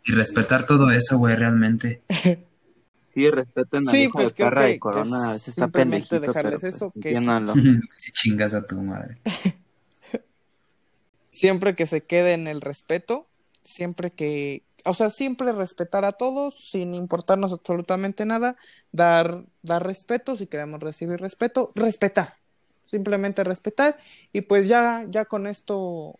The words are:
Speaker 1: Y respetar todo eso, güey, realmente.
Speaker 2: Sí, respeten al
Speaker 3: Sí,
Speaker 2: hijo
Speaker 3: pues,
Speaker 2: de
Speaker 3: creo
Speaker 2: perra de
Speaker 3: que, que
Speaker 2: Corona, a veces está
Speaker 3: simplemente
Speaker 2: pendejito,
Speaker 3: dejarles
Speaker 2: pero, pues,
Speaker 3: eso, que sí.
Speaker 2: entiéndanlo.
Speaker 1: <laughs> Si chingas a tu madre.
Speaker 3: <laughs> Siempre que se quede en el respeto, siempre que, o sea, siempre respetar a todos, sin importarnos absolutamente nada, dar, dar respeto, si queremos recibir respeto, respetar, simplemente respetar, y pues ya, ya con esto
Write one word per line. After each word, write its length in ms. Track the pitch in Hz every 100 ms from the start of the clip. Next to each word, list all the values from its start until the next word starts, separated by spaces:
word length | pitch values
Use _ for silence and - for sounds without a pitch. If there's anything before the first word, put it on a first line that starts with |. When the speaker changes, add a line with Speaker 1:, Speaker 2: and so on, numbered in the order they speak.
| -
Speaker 1:
Y 80 |
respetar 520 | 110 107 - 113 131 127
todo 240 | 143 135
eso, 260 | 120 123 131
güey, 180 | 120 113
realmente. 640 | 117 117 110 113 120 120 _ 175 185 175 - _ _ _ _ _ _
Speaker 2:
Sí, 160 | - 147
respeten 480 | 135 123 - 127 143 139
al 60 |
Speaker 3:
Sí, 100 | 269
Speaker 2:
hijo 100 | 269
Speaker 3:
pues, 140 | 196 117
Speaker 2:
de 40 | -
Speaker 3:
creo 140 | 120
Speaker 2:
perra 120 | 269
de 60 | 180
Speaker 3:
que, 60 | 156
que 40 |
Speaker 2:
Corona, 500 | 110 104 110 123 120
a 40 |
veces 140 | 110 -
está 140 | 120 123
Speaker 3:
simplemente 420 | 143 131 101 107
Speaker 2:
pendejito, 120 | 165
Speaker 3:
dejarles 220 | 143 139
Speaker 2:
pero, 160 | 123 156
pues, 140 | 185 -
Speaker 3:
eso, 160 | 104
que 100 | 107
sí. 60 | 151 120
Speaker 2:
entiéndanlo. 380 | 120 113 107
Speaker 1:
<laughs> 420 | 139 135 120 - -
Si 160 | -
chingas 420 | - 110 104 107
a 120 | 104 104
tu 140 | 95
madre. 360 | 95 98 - - 226
Speaker 3:
<laughs> 320 | - 185 - _ _ _ _ - - _ _ _ _ _ _ _ _ _ _ _
Siempre 460 | - 190 185 196 175
que 100 | 165
se 160 | 160
quede 300 | - 175 180
en 140 | 170 160
el 140 | 151
respeto, 680 | 139 143 - 170 - 254 _ _ _ _
siempre 480 | - - 175 175 175
que, 520 | - 151 147 143 139 _ _ -
o 80 | 175
sea, 140 | 220
siempre 400 | - 269 247 247
respetar 520 | 214 185 - 170 202 196
a 80 |
todos, 420 | 202 254 269 285 - -
sin 220 | 196 180 175
importarnos 560 | 180 175 - 190 196
absolutamente 720 | 180 - 175 170 190 196 202 214
nada, 300 | 226 240 247 - - _
dar, 520 | 165 170 170 170 175 180 _
dar 240 | 165 170 180
respeto, 500 | 190 - 240 254 240
si 120 | 196
queremos 320 | 147 147 151
recibir 380 | 151 151 170 175
respeto, 520 | 190 - 233 262 - -
respetar, 640 | 220 202 202 196 180 _ _ _ _ _ _
simplemente 580 | 214 196 202 196 196
respetar, 560 | 185 185 - 214 285 294 - - _
y 80 | 202
pues 260 | 196 202 196
ya, 380 | 240 233 233 214
ya 160 | 208 214
con 200 | 208 202
esto 680 | 208 - 196 185 170 156 -